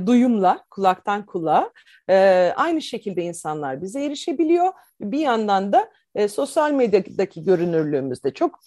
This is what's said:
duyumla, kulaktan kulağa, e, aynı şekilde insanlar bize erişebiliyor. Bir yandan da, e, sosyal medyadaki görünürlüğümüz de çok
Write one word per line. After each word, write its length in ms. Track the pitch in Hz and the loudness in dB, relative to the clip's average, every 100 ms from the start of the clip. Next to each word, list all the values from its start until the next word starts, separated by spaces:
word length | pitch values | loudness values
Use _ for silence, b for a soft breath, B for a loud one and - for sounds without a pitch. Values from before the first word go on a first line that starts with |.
| 185 | 4
duyumla, 600 | 247 254 226 185 226 _ | 4 4 4 2 0 _
kulaktan 560 | - 190 185 - 208 208 | -2 0 0 -2 -6 -6
kulağa, 460 | 185 160 170 403 b b b - | -6 0 0 0 b b b 0
e, 60 | 190 196 185 180 - | 4 6 6 4 0
aynı 260 | 311 330 | -2 -2
şekilde 400 | - 226 - 185 | -4 -8 -8 -6
insanlar 600 | 175 165 160 156 143 135 | -6 -8 -8 -6 -6 -8
bize 240 | 190 247 285 | -8 -6 -6
erişebiliyor. 680 | 285 - 294 311 339 370 370 b _ | -6 -6 -2 2 2 0 -4 b _
Bir 180 | 208 269 | -6 -4
yandan 540 | 311 226 214 196 196 | 0 0 0 0 2
da, 160 | 294 427 b _ - | 0 0 b _ -4
e, 120 | 208 | -2
sosyal 440 | - 277 - 302 | -2 -4 0 0
medyadaki 720 | 285 240 190 180 - 190 - | 2 2 2 0 -4 -6 -4
görünürlüğümüz 800 | 156 180 175 165 156 143 135 123 | 0 0 0 0 0 -2 -4 -6
de 100 | 139 | -6
çok 260 | - 320 - | -2 -4 -4